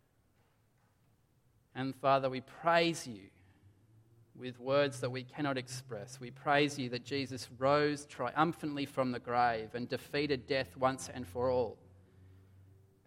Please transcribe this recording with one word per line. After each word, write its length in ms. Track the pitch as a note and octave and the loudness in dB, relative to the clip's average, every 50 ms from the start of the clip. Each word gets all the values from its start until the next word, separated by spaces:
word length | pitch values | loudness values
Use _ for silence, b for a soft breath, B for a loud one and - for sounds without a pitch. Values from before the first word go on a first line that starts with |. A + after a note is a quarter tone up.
| _ _ _ _ _ _ _ _ _ _ _ _ _ _ _ _ _ _ _ _ _ _ _ _ _ _ _ _ _ _ _ _ _ _ - | _ _ _ _ _ _ _ _ _ _ _ _ _ _ _ _ _ _ _ _ _ _ _ _ _ _ _ _ _ _ _ _ _ _ -8
And 180 | B2 C3 C3+ C3 | -6 -6 -6 -4
Father, 340 | - - C3+ C3+ C3+ C3+ C3 | 0 4 4 4 4 4 0
we 120 | C3 B2+ | -2 -4
praise 680 | B2 - - - - E3+ E3+ E3+ E3+ E3+ D#3+ - - | -8 -10 -12 -4 2 4 4 6 4 4 0 -2 -6
you 220 | C3 A2 F#2+ G2 G#2 - _ b b b b b b b b _ _ _ - _ _ _ - - _ - | -10 -12 -14 -16 -20 -20 _ b b b b b b b b _ _ _ -20 _ _ _ -20 -20 _ -14
with 240 | B2 B2 B2+ A#2+ A#2+ | -10 -10 -10 -10 -6
words 400 | B2 C3 C#3 C#3+ C#3+ C#3 B2 B2 | -2 2 4 4 4 2 0 -4
that 100 | B2+ B2 | -6 -6
we 140 | B2+ C3 B2+ | -4 -6 -8
cannot 340 | B2+ - D#3 D3 C#3+ C3+ C3 | -8 -6 -4 -2 -2 -2 -4
express. 600 | B2 - B2+ B2+ - - A2+ G2+ G2+ - - - | -4 -6 -10 -12 -12 -10 -10 -10 -10 -12 -14 -14
We 100 | B2+ A#2+ | -14 -14
praise 480 | - - - D3+ C#3+ C#3+ D3 C#3 C#3 C#3+ | -14 -6 0 2 4 4 4 4 0 -2
you 120 | B2+ A#2+ | -4 -4
that 140 | B2 A#2+ - | -4 -6 -6
Jesus 440 | - C#3+ C#3 C3+ B2 C3 B2 - - B2 A#2 | -4 -4 -4 -4 -4 -6 -10 -10 -12 -4 0
rose 480 | C3 C#3 C#3+ D3 D3 D3 D3 C#3+ - | 2 4 6 6 4 2 0 -2 -8
triumphantly 800 | - - - B2+ A#2+ - D3 D#3+ E3+ D#3 - - D3+ C#3+ C#3+ C#3+ | -10 -8 -6 -6 -2 2 2 2 2 2 -2 -4 -4 -4 -4 -4
from 240 | C3 - C#3 C3 B2+ | -2 0 0 0 0
the 80 | A#2+ A#2 | -2 -4
grave 520 | - B2 A#2+ B2 B2 A#2+ A2+ A2 A2 A2 - | -4 0 4 4 4 4 4 0 -4 -6 -6
and 140 | A#2+ A#2+ A2+ | -6 -4 -4
defeated 580 | C3 A#2+ - - - C#3+ D3 D3 C#3+ B2+ G#2 | -4 -6 -4 -4 -2 -2 0 0 0 -2 -2
death 300 | - C#3 C3+ C3 - - | -2 -2 -2 -2 -4 -2
once 340 | C3+ C3 C3 C3 B2+ - - | 0 0 0 0 -2 -8 -10
and 140 | C#3+ C3 B2 | -10 -10 -10
for 240 | - - B2 B2 C3 | -8 -4 0 2 2
all. 260 | B2+ B2+ A#2+ G#2 - - - - - b b b b b b b b b b b b b b b - - _ _ _ _ _ | 2 2 2 0 -4 -10 -20 -20 -20 b b b b b b b b b b b b b b b -20 -20 _ _ _ _ _